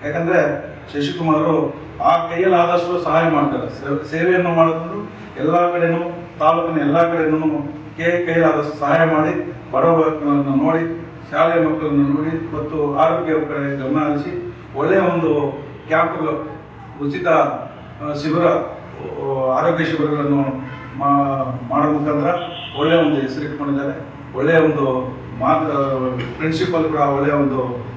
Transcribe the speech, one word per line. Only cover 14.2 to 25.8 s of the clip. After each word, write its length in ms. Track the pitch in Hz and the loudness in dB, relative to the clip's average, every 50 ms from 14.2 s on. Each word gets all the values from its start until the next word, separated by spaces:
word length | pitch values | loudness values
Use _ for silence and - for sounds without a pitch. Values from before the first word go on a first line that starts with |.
| - - 120 - - - - - - - - | -2 -4 -6 -6 -8 -8 -12 -14 -16 -12 -4
ಒಳ್ಳೆಯ 240 | 135 147 160 190 190 | -2 2 4 4 4
ಒಂದು 520 | 190 175 170 170 160 156 151 147 143 139 135 - - - - - - - | 4 2 0 0 0 2 0 0 0 -2 -6 -8 -12 -14 -16 -16 -6 -2
ಕ್ಯಾಂಪ್‌ಗಳು, 640 | 160 160 165 165 - 160 156 156 147 139 - - - - - - - - - - - - 143 143 | 0 2 2 0 0 -4 -4 -4 -4 -4 -6 -10 -12 -14 -16 -18 -18 -18 -18 -18 -12 -6 -6 -4
ಉಚಿತ, 200 | 143 - 175 170 | -4 -2 2 2
ಆ, 840 | 160 156 - - - - - - - - - - - - 147 151 147 | 4 4 4 2 -2 -6 -10 -12 -14 -16 -16 -18 -14 -10 -8 -6 -6
ಶಿಬಿರ, 340 | 147 147 156 156 170 170 175 | -4 -2 0 0 2 4 4
ಆ, 1120 | - - - - - - - - - - - - - 143 139 135 135 135 131 131 131 131 | 2 2 -2 -4 -10 -12 -14 -16 -14 -12 -12 -10 -10 -8 -4 -4 -2 -2 0 0 0 2
ಆರೋಗ್ಯ 260 | - 170 165 165 165 | 2 2 2 0 0
ಶಿಬಿರಗಳನ್ನು 560 | 156 156 151 147 147 147 147 147 143 143 143 139 135 127 131 - - - - - - - 135 | -2 0 -2 0 0 0 0 0 0 2 2 0 0 -4 -6 -10 -10 -12 -12 -14 -12 -10 -4
ಮಾ-, 720 | 135 - - 143 139 139 135 135 131 123 127 127 123 120 | 0 2 2 4 2 2 0 -2 -4 -4 -4 -8 -6 -4
ಮಾಡೋ 220 | 135 143 151 151 | 0 0 2 2
ಮುಖಾಂತರ 440 | 151 151 147 151 147 147 - 175 175 - - - - - - - - 135 | 2 0 0 0 0 0 2 0 0 0 -4 -6 -10 -12 -12 -12 -4 0
ಒಳ್ಳೆಯ 180 | 151 160 170 165 | 2 4 4 4
ಒಂದು 180 | 156 147 143 | 4 4 2
ಹೆಸರು 280 | 139 131 127 - 151 147 | 0 0 -2 -4 -6 -6
ಇಟ್ಕೊಂಡಿದ್ದಾರೆ. 720 | - - - 147 143 139 139 143 143 - - - - - - - - - 127 | -6 -6 -6 -4 -2 -2 -2 -2 -4 -6 -8 -10 -12 -14 -16 -16 -10 -4 0
ಒಳ್ಳೆಯ 200 | 139 156 165 160 | 2 4 6 6
ಒಂದು 580 | 160 156 147 147 139 131 127 127 127 123 - - - - - - | 6 4 2 2 0 0 0 -2 -2 -4 -8 -10 -12 -12 -8 -2
ಮಾತು, 1000 | 127 135 160 160 160 151 143 139 | 0 2 2 2 2 0 0 0